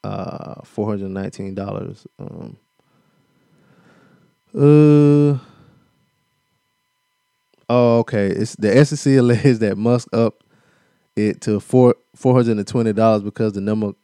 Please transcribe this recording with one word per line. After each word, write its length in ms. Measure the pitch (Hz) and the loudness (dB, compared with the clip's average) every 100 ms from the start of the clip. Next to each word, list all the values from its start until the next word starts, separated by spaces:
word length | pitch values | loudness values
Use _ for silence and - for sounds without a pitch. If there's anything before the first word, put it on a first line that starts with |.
uh, 580 | 104 98 92 - - - | -12 -10 -12 -12 -16 -18
four 220 | - - 107 | -16 -8 -6
hundred 220 | 104 98 | -6 -8
nineteen 440 | 95 95 - 98 | -10 -10 -10 -12
dollars. 520 | 95 98 101 98 - - _ | -10 -10 -10 -12 -16 -20 _
Um, 380 | - - - - _ _ _ _ _ _ _ _ _ _ _ _ _ _ _ _ _ _ _ | -18 -16 -18 -20 _ _ _ _ _ _ _ _ _ _ _ _ _ _ _ _ _ _ _
uh, 840 | - 143 151 151 147 147 147 147 139 - _ _ _ _ _ _ _ _ _ _ _ _ _ _ _ _ _ _ _ _ _ _ | 0 4 6 6 6 4 4 2 -2 -8 _ _ _ _ _ _ _ _ _ _ _ _ _ _ _ _ _ _ _ _ _ _
oh, 300 | 123 120 117 | 2 2 2
okay. 260 | 113 110 98 | 0 -2 -2
It's, 260 | - 107 - | -4 -6 -4
the 200 | 104 110 | 2 4
S 160 | 147 | 4
E 40 | 151 | 0
C 200 | 143 135 | 2 2
<laughs> 20 | |
alleged 420 | 120 117 139 117 | 4 2 2 2
that 160 | 107 98 | -2 -2
Musk 300 | 110 120 - | -2 -2 -2
upped 320 | 110 113 _ _ _ _ _ _ _ _ - | -2 -2 _ _ _ _ _ _ _ _ -4
it 240 | 107 - | -4 -4
to 180 | - 104 | -4 -6
four, 360 | - 131 123 120 _ | 0 4 4 2 _
four 200 | _ 131 | _ 0
hundred 240 | 127 117 107 | 2 2 -2
and 80 | 101 | -4
twenty 260 | 127 113 | -4 -2
dollars 300 | 104 113 110 | 0 2 0
because 300 | 101 - 110 | -4 -6 -6
the 80 | 101 | -4
number 320 | 98 107 107 98 | -6 -4 -6 -8